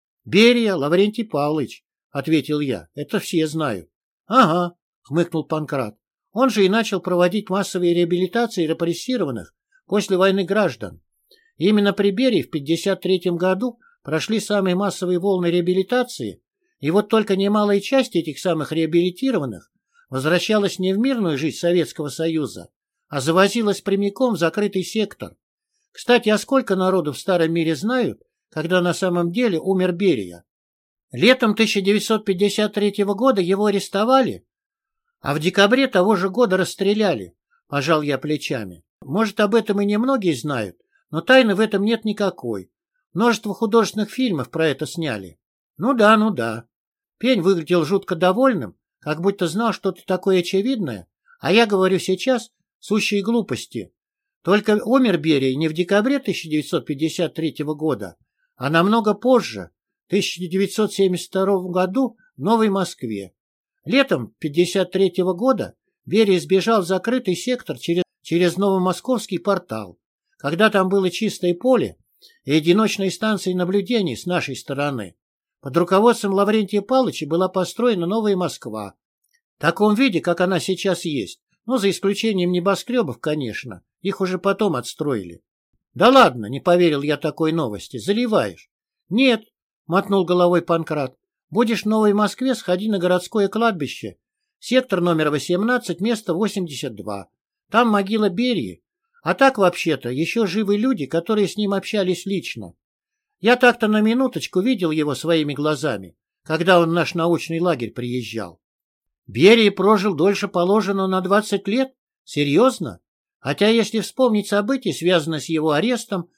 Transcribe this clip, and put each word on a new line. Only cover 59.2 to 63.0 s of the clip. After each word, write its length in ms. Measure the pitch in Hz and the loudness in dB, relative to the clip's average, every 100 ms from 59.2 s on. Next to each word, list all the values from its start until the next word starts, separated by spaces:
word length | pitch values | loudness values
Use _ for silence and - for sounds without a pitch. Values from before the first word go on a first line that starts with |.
| 247 247 131 107 90 _ _ _ _ | 2 2 2 -8 -14 _ _ _ _
в 60 | |
тысяча 360 | 196 - - 175 | -2 -2 -6 -4
девятьсот 460 | 190 196 - 208 | -2 -2 -2 -2
семьдесят 360 | 202 190 180 - | 0 0 0 -4
втором 420 | 190 190 190 180 | -2 0 0 0
году 440 | 180 185 208 254 - _ - | -2 0 0 -2 -4 _ -6
в 40 | |
Новой 280 | 156 226 220 | 0 2 2
Москве. 640 | 196 175 - | 0 -2 -6